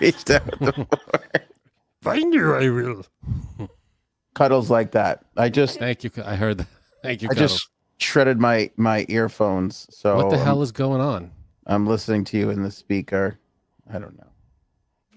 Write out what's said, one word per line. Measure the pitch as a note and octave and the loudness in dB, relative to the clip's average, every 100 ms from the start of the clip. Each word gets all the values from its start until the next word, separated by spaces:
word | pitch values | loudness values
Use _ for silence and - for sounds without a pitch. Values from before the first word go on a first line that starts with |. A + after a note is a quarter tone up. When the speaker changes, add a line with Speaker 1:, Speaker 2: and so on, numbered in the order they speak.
Speaker 1:
reached | - - - | 2 0 2
out | C#3+ - - | 0 0 -4
with | |
the | C#3 C#3 C3 | -2 -2 -4
Force. | - - - - - - _ _ _ _ _ | -6 -4 -6 -6 -16 -16 _ _ _ _ _
Speaker 2:
Find | - C4+ E4 | -4 -2 0
you, | D#4+ D#3+ | 2 2
I | C#3 C3 | 2 0
will. | A#2+ B2 G#2+ F#2 _ - - - - G#2 _ _ _ _ _ _ | 0 -4 -8 -14 _ -8 -8 -8 -14 -16 _ _ _ _ _ _
Speaker 1:
Cuddles | - C#3 C3 A2+ | 0 2 2 2
like | A#2 A2 | 2 2
that. | A2+ G2 - _ - | 0 0 -2 _ -2
I | A#2+ | 0
just | A#2 C#3 - | 2 0 -2
Speaker 2:
Thank | A#2+ A#2+ | -6 -6
you. | A#2+ | -8
Cu-, | - | -10
I | G2+ G2 | -8 -4
heard | A2 G2+ | -2 -4
that. | F2 _ | -8 _
<laughs> | _ _ | _ _
Thank | C3 A#2 | -10 -6
you, | A2+ | -2
Speaker 1:
I | |
Speaker 2:
Cuddles. | B2+ D3 | 2 2
Speaker 1:
just | F#2 - _ _ - | 0 -6 _ _ -8
shredded | - D3+ C3 B2 | 0 4 4 4
my, | A#2+ A2+ G#2 - | 4 2 0 0
my | A2+ G#2+ - | 2 2 0
earphones. | A2 A2+ - G#2 F#2+ F#2 - - | 0 0 0 0 0 -2 -6 -18
So | - G#2 G2 | -4 0 2
Speaker 2:
What | G2 | 2
the | F#2+ | 2
hell | C3+ C#3+ | 2 0
Speaker 1:
I'm, | |
Speaker 2:
is | C#3 | -2
going | A2 C3+ C3 | -2 -2 0
on? | C#3+ G#2 E2+ - - _ - | -2 -4 -8 -18 -20 _ -2
Speaker 1:
I'm | G2+ G#2 | 0 2
listening | A2 - G#2+ | 0 0 -2
to | F#2+ G#2+ | -2 -2
you | G#2 | -2
in | G#2 | -2
the | G2 | -6
speaker. | - - G2 - G2 G2 G#2+ _ _ _ _ - | -8 -6 -4 -2 -2 -2 -6 _ _ _ _ -14
I | A2+ | -14
don't | G#2 - | -14 -18
know. | _ _ _ _ _ _ _ _ _ | _ _ _ _ _ _ _ _ _